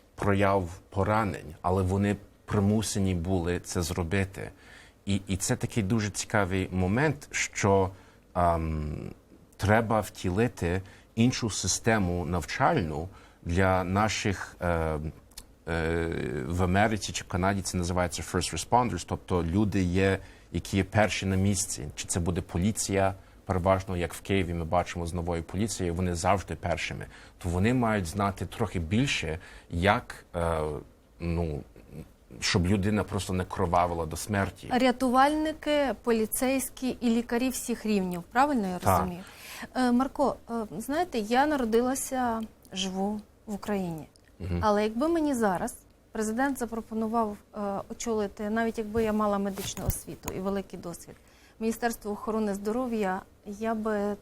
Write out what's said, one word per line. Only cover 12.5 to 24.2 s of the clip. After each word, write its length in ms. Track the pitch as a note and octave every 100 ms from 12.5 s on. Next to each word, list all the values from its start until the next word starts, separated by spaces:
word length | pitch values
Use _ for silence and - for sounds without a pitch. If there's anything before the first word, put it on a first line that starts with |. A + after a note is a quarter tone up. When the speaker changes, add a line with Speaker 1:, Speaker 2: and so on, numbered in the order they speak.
| - C#3+ E3+ D#2+ D2+ F2+ - - -
Speaker 1:
для 420 | E2 E2+ F#2+ F#2
наших, 720 | F2+ G2 G#2+ - G#2+ F#2 - -
е, 380 | F2 E2+ D#2+ D#2 D2+ - - - - - -
е, 400 | E2 D#2+ E2+ E2 D#2+ - C#2+ C2
в 140 | F2
Америці 500 | F2+ G2 A2 G#2+ -
чи 120 | -
в 40 | -
Канаді 340 | F2+ F#2+ G2
це 160 | - F#2
називається 440 | F2 F2+ F2 -
first 320 | - F#2 -
responders, 500 | E2 - A#2+ B2 F2 -
тобто 360 | F2+ - F2+
люди 380 | E2+ F#2+ G#2 G2
є, 360 | F2+ F#2 G2 F#2+ - - -
які 240 | F2 - G2
є 80 |
перші 420 | F#2+ G#2+ G#2 - F#2+
на 100 | F#2+
місці. 520 | G2 G2 - - D2
Чи 120 | - -
це 140 | F#2+
буде 200 | E2+ E2+
поліція, 760 | - E2+ G2+ G#2+ - G2 F#2+ F#2+ - -
переважно, 520 | - F#2 F#2+ F#2 F#2+ F2+
як 180 | E2+
в 60 | -